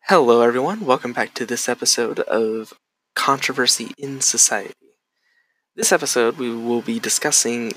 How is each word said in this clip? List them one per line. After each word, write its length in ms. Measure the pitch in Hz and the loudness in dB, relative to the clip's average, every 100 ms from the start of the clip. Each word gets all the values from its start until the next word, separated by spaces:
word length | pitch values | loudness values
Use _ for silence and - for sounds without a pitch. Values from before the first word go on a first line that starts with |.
| - | 4
Hello, 340 | 185 123 120 | 4 6 6
everyone. 440 | 117 120 143 214 175 | 6 2 -2 -4 0
Welcome 280 | 127 123 | 0 0
back 200 | 120 107 | -6 -6
to 140 | - 113 | -6 -6
this 200 | 120 - | -4 -4
episode 520 | 123 117 - 113 - | -2 0 0 -2 -2
of 540 | - 110 110 110 110 - _ _ _ - | -2 0 0 -2 -8 -18 _ _ _ -4
Controversy 720 | - 135 139 135 123 - 117 - | 0 0 -2 -2 0 0 -4 -10
in 240 | 139 135 | -12 -4
Society. 540 | - - - 107 95 - _ _ _ _ _ _ _ _ _ - | -2 2 2 2 -6 -16 _ _ _ _ _ _ _ _ _ -4
This 160 | - | 0
episode, 460 | 175 143 131 117 - | 2 2 2 2 0
we 180 | 123 117 | -6 -4
will 280 | 117 120 | -2 -2
be 160 | 113 117 | -2 -4
discussing 720 | 110 - 151 143 - 120 113 | -2 -2 2 2 0 -2 -6